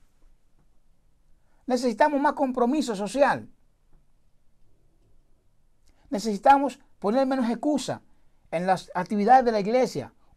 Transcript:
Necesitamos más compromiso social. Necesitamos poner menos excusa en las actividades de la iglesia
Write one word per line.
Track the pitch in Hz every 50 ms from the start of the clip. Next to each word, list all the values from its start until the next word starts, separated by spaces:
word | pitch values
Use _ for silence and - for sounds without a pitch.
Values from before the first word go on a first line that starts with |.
| - _ _ _ _ - - _ _ _ _ _ _ _ _ - _ _ _ _ _ _ _ _ _ _ - _ _ _ _ _ _
Necesitamos | - 247 247 254 254 226 - 302 302 302 277
más | 285 302 277
compromiso | - 294 262 254 254 240 240 269 311 262 254 226
social. | 185 208 196 - 262 285 247 190 127 104 - - _ _ _ _ _ _ _ - - _ _ _ _ _ _ _ _ _ - _ _ - - - _ _ _ _ _ _ _ - - _ _ - _ _ _ _ _ _ _ _ _ _ _ _ _ _ -
Necesitamos | 285 208 196 226 208 196 - 277 269 277 277 277 - - - _ - _
poner | - 190 214 262 269
menos | 262 269 262 247 220
excusa | 240 - - 294 302 269 - - 135 113 _ - - _ _ - _ _ _ _
en | - 165 180 185
las | 185 175 - - -
actividades | 180 - - 220 208 202 208 247 269 262
de | 240
la | 226 214
iglesia | 196 202 226 254 254 220 - 147 120 - _ _ _ _ _